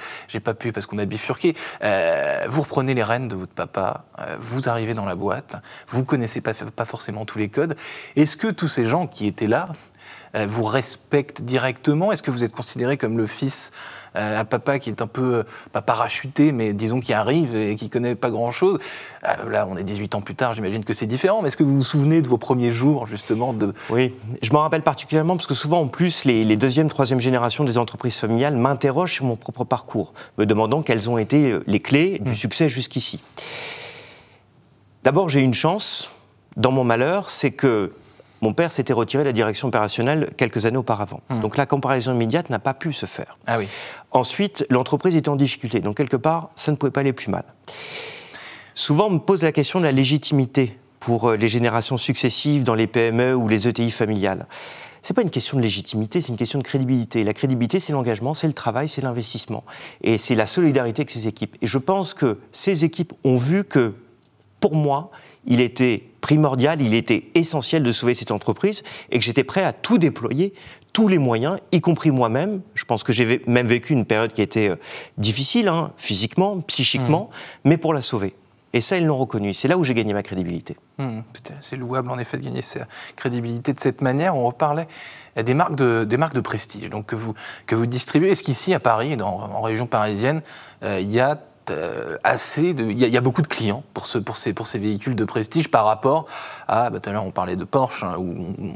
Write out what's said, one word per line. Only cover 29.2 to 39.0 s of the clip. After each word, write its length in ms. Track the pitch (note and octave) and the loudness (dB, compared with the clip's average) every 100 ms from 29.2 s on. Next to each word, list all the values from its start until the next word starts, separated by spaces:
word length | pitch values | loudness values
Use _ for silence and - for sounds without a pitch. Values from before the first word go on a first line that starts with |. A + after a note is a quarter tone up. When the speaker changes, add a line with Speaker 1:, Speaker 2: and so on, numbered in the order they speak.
| C3 | -2
Speaker 2:
mon 100 | A2+ | -4
propre 260 | - - | -8 -6
parcours, 500 | A#2+ B2+ - A2+ E2+ - - - | -2 -2 -2 -6 -6 -10 -10 0
me 100 | G#2+ | 2
demandant 360 | G#2+ A2 C#3+ | 4 2 0
quelles 260 | D3+ A2+ A2 | 0 0 0
ont 80 | A#2+ | 0
été, 320 | G#2 D3 C#3 | 2 4 4
euh, 100 | G2 - | 2 0
les 100 | G2+ | -2
clés 380 | - C#3 F3+ F#3+ | 2 2 2 0
du 140 | A2+ | -4
Speaker 1:
Hmm. 20 | |
Speaker 2:
succès 340 | A2 A2+ - D#3+ | -2 -2 0 0
jusqu'ici. 520 | C3 A#2 C3+ - - - - - - - - - - - - - _ _ _ _ _ _ _ | 0 -4 -4 -4 -8 -14 -16 -14 -12 -12 -14 -16 -18 -20 -20 -20 _ _ _ _ _ _ _
D'abord, 240 | C3 D3 F3+ | 4 4 4
j'ai 140 | C#3 | 4
une 120 | C3 | 4
chance 560 | A2 D#3 G3+ - - - - _ _ _ - | 4 0 0 -2 -2 -6 -14 _ _ _ 2
dans 160 | C3 | 2
mon 120 | C3 | 4
malheur, 460 | B2 A#2 C#3 G3 F#3+ | 4 4 2 0 -2
c'est 200 | - C#3+ | 0 0
que 420 | G#2+ C3+ A2 F#2+ - - - - - | 2 2 2 0 -6 -20 -20 -18 -2
mon 120 | A2 | 0
père 200 | G#2 E3+ | 2 0
s'était 200 | - B2+ | 0 0
retiré 300 | A#2 | 0